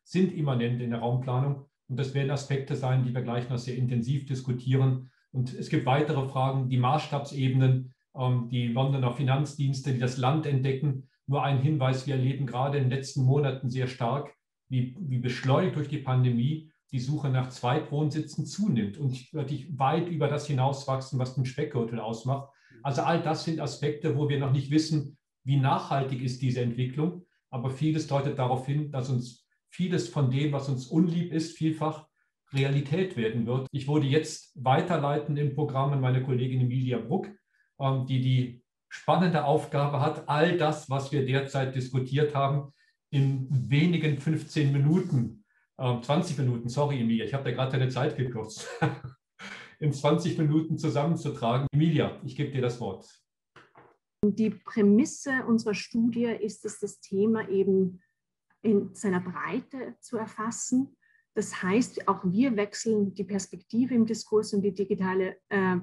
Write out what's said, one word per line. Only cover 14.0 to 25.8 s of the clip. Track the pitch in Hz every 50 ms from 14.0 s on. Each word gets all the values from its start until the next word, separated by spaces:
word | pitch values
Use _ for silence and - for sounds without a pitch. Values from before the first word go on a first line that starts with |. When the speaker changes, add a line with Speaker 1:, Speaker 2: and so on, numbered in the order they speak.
| 120 117 135 147 - - - _ _ _ _ _ _ -
Speaker 1:
wie, | 131 127 127 - - 202
wie | 180 135 127 123
beschleunigt | 123 123 - - - 131 139 165 185 - -
durch | 147 135 -
die | 151 127
Pandemie | - 131 127 127 127 123 117 117 123 147 160 156 - - _ _ _ -
die | - 123
Suche | - 143 151 - 147 135
nach | 131 131 127 -
Zweitwohnsitzen | - - - 123 143 156 - - 143 147 156 139 - 156 143 - - - -
zunimmt | - - 196 214 208 135 110 101 98 - 151
und | 143 127 127 - - -
wirklich | - 147 131 135 147 127 - - 143 123
weit | 135 135 165 170 175 170
über | 165 143 147
das | 135 147 - -
hinauswachsen, | - 139 127 131 139 135 - - 135 135 131 - - 139 127
was | 127 127 -
den | 135 123
Speckgürtel | - - 147 151 - - 120 113 - 117 110
ausmacht. | 107 113 117 - - 131 135 131 - - _ _ _ _ - -
Also | - 143 127 -
all | - 156 170 160
das | 156 151 160 - -
sind | 165 160 151
Aspekte, | 147 131 - - 147 - - - - 117 117
wo | 143 147 131
wir | 143 135
noch | 143 127
nicht | 131 - - -
wissen, | 151 156 156 - 160 139 - - - _ _ _ _ _ -
wie | 131 143
nachhaltig | 135 131 139 160 -